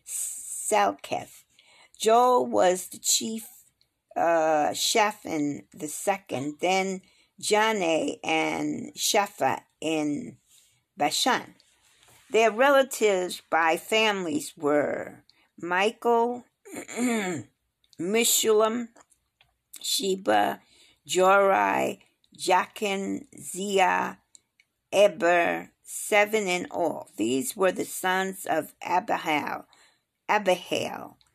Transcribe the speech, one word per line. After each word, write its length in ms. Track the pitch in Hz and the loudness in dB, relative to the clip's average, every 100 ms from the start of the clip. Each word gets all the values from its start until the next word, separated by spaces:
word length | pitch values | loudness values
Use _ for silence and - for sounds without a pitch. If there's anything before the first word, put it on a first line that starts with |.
| - | -12
Salketh. 1400 | - - - - - - 208 202 196 - - - - _ _ _ _ _ - | -8 -8 -10 -12 -10 -2 0 2 -2 -8 -8 -8 -18 _ _ _ _ _ -2
Joel 480 | 214 233 247 247 247 | 4 6 6 4 2
was 420 | 214 185 185 - | 4 4 2 -4
the 100 | 226 | -8
chief, 480 | - - 226 220 220 - _ _ _ _ _ - | -2 -2 -2 -8 -12 -20 _ _ _ _ _ -2
uh, 560 | 165 165 160 156 147 | 2 4 4 2 2
Shaphan 920 | - - 226 208 - - 156 147 143 - | 0 0 2 2 -2 -6 -4 -2 -4 -12
the 160 | - 151 | -12 -12
second, 680 | - - 196 - 123 143 151 | -6 -4 -4 -4 -8 -6 -4
then 420 | 175 190 190 185 - _ _ - | 0 0 0 -6 -10 _ _ -12
Janai 800 | - 208 220 220 170 160 - - | 0 2 2 2 0 0 -2 -6
and 720 | - 160 156 160 151 151 - | -2 -2 0 -2 -4 -6 -10
Shapha 640 | - - 214 202 - 131 117 - _ | -6 0 0 0 -2 -2 -2 -8 _
in 580 | 156 160 151 143 - - _ _ _ _ _ - | -4 -2 -2 -4 -8 -16 _ _ _ _ _ -4
Bashan. 580 | 147 - - 220 - - _ _ _ _ _ _ - | -2 0 0 0 -4 -18 _ _ _ _ _ _ -2
Their 200 | 208 226 | 2 4
relatives 920 | 208 277 277 262 - 214 190 180 - - | 4 4 4 4 2 2 2 -2 -6 -2
by 260 | 160 165 170 | 2 2 0
families 800 | - 220 220 202 175 147 - - | 0 2 2 0 -4 -4 -6 -4
were 640 | 143 147 139 - - - _ _ _ - | 0 2 0 -4 -8 -16 _ _ _ -14
Michael, 840 | 170 180 208 226 233 233 233 247 - _ - | -4 0 0 0 0 2 0 -4 -14 _ -18
<clears throat> 220 | 381 - 185 247 226 190 160 - _ _ _ _ - | -14 -10 -4 -2 -2 -2 -6 -10 _ _ _ _ -8
Mishulam, 880 | 170 220 226 - 220 214 220 233 233 _ _ _ _ _ _ _ _ - | -2 0 2 2 2 4 2 0 -8 _ _ _ _ _ _ _ _ -12
Sheba, 800 | - - 196 190 202 208 202 202 _ _ _ _ - | -6 -4 -2 -2 2 2 2 -2 _ _ _ _ -4
Jorai, 920 | 160 185 202 196 196 196 196 135 196 _ _ _ | 2 4 6 4 4 2 0 -2 -4 _ _ _
Jachin, 920 | - 143 180 202 - 208 196 196 196 - - | -8 0 0 0 -6 -4 -4 -4 -8 -10 -18
Zia, 800 | - 180 202 196 180 185 185 190 _ _ _ _ _ _ _ | -12 -8 -2 2 2 2 -2 -8 _ _ _ _ _ _ _
Eber, 840 | - 208 160 170 175 170 170 180 _ | 4 4 4 2 4 2 -2 -6 _
seven 680 | - - - 208 208 220 196 | -16 -12 0 2 4 2 0
in 180 | 180 180 | -2 -4
all. 400 | - 170 - - - | -4 -2 -4 -8 -4
These 360 | 208 269 254 | -2 -2 -2
were 180 | - 190 | 0 0
the 120 | 185 | 0
sons 600 | 160 - 185 185 190 190 - | -6 -4 -2 -2 -2 -6 -4
of 260 | 160 190 - | -4 -4 -10
Abihail, 840 | - 180 202 180 170 151 - - - _ _ _ _ _ - | -4 -2 0 -4 -2 -2 -2 -8 -12 _ _ _ _ _ 0
Abihail, 920 | 208 190 180 - 151 - - - - _ | 2 2 0 -2 -6 -6 -10 -14 -20 _